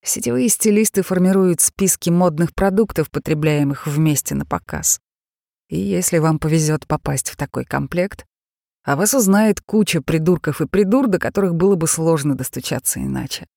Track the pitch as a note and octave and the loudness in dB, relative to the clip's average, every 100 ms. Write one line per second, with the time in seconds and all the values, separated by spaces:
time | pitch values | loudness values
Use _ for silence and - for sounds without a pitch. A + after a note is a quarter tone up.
0 | - - - B2+ A#3+ - A3 G#3 A3 G3 | -6 -4 -2 0 0 2 2 2 2 0
1 | F3+ F3+ F#3 F#3+ F#3 E3 G3+ - F#3+ - | 0 2 4 4 2 2 -2 0 -2 0
2 | F3 F3 F3+ D3+ E3+ - G3 F#3+ A3 - | 0 2 2 2 -2 0 0 2 0 -2
3 | D3+ D3 - D3+ D#3 D3 C#3+ C#3+ D3+ D3 | -4 -6 -4 0 0 2 0 -2 -4 0
4 | D#3 C#3 - C#3 - - - - - - | 2 0 -2 -6 -4 -6 -6 -6 -2 -4
5 | _ _ _ _ _ _ _ E3 G3 F3+ | _ _ _ _ _ _ _ -6 -2 -2
6 | F3 E3 D#3+ D#3 D#3 D#3+ D#3 D#3 - D3+ | 0 2 2 0 0 0 0 -2 -4 -4
7 | - C#3 - - C#3+ B2+ - D3+ C3+ F3 | -2 -4 -6 -8 -8 -6 -6 -6 -4 -4
8 | F#3+ - - _ _ _ _ _ - C#3+ | -4 -6 -20 _ _ _ _ _ -4 0
9 | G#3 C4+ G3 G3+ G#3+ G3+ - G#3+ G3+ D#3+ | 2 2 4 4 4 0 0 0 2 -2
10 | - D#3+ D#3 F3 - C#3 D3+ F#3+ F#3+ B3+ | 0 0 2 0 -2 -4 -2 0 2 2
11 | C4+ F#3 - - G3 E3 F#3+ F#3 D#3+ - | 2 0 0 0 0 2 2 2 0 0
12 | D#3+ D#3+ C#3+ C3 B2+ B2+ - D3 - - | 2 2 0 -2 -6 -8 -6 -4 -4 -6
13 | C3+ C3 B2+ - - | -6 -6 -8 -10 -14